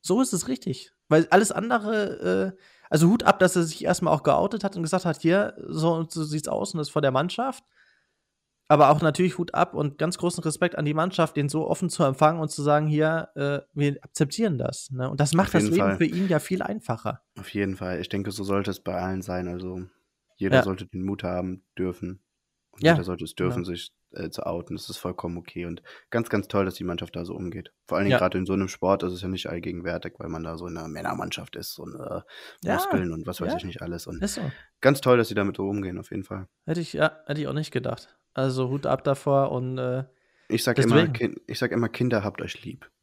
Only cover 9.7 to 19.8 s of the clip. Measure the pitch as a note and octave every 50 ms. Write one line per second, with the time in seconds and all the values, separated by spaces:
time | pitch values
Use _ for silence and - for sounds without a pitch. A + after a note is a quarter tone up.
9.7 | - D3+ D3 D3 C#3 _ D3+ E3 F3+ - - F3 F3 - E3 D#3+ D#3 - F3 F3
10.7 | - - D3+ D3 D3+ D#3 E3 F#3 F3+ - E3 D#3 - D3+ C#3+ C#3+ - D#3 D#3+ -
11.7 | E3+ - - E3+ - - E3 C3+ C3+ - D#3 D3+ E3 E3+ D#3+ D3+ - - C#3+ D3
12.7 | D3 D3 D3+ D3+ D3+ D3 D#3 D#3 D#3+ E3 D#3+ - _ D3 C#3+ C#3+ C#3+ C#3+ - _
13.7 | _ D3 C#3+ C#3+ C#3+ - - - _ - D#3 C#3 - - A3+ G#3+ D#3 B2 A#2+ B2
14.7 | C3 - - - C3 B2+ B2+ C3 - C3+ D3 C#3+ - E3 G3 F#3+ - F3 - G#2+
15.7 | E3 F3+ G3+ - - F3+ E3+ D#3 - F3 G3 F#3+ E3+ D3+ - - F#3+ F#3 - -
16.7 | G#3 A3 - - A#2+ - - A2 A2+ - _ _ _ - F#2+ - - G#2 G2+ G2
17.7 | F#2+ F#2+ F#2+ F#2 F#2 D#2+ F2 - - G2 G2 G2 F#2+ G#2 G2 F#2+ G2+ G2 G2 G2+
18.7 | F#2+ - _ F#2+ F#2 F2+ F#2 F#2 F#2+ F#2+ F#2 - F2+ F2+ F2+ F2+ F2 F2+ F#2 F#2
19.7 | F2+ F#2